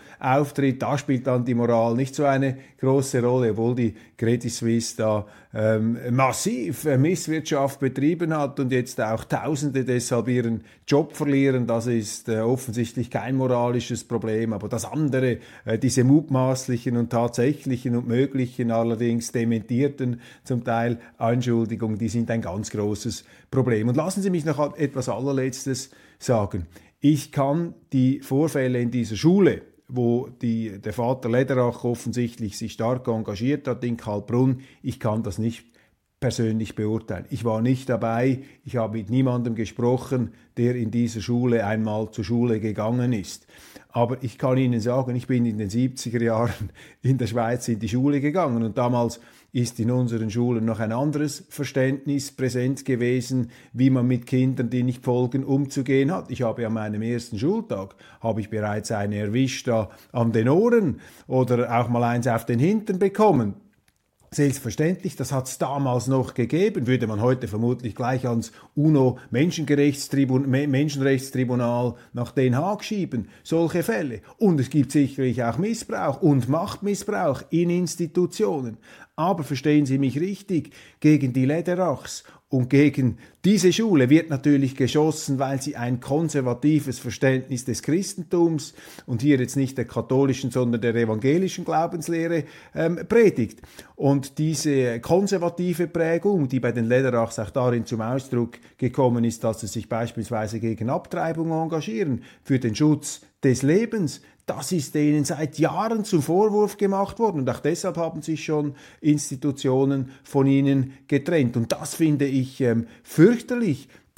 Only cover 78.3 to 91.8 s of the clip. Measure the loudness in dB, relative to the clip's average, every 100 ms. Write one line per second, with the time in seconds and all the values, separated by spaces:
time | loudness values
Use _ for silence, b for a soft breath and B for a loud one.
78.3 | 0 -2 -2 -6 -10 B B B -4 -2
79.3 | -2 -4 -2 2 4 4 2 0 0 -4
80.3 | -6 -4 -4 -4 B B B 4 4 4
81.3 | 2 2 0 0 0 0 -2 -6 -14 B
82.3 | B -4 -2 4 6 4 4 0 -2 B
83.3 | B 2 6 4 4 4 4 6 6 4
84.3 | 0 4 4 2 0 2 4 2 0 -2
85.3 | -2 -2 -4 -6 -6 -4 -4 -2 0 0
86.3 | 0 -2 0 2 2 0 -6 -8 0 2
87.3 | 2 -2 -6 -4 -6 -2 -2 -2 -10 -2
88.3 | 2 2 0 -6 -18 B B B 0 2
89.3 | 2 2 -2 -2 -4 -6 -4 0 2 2
90.3 | 0 -2 -2 0 0 0 0 0 0 2
91.3 | 2 0 -4 -4 -2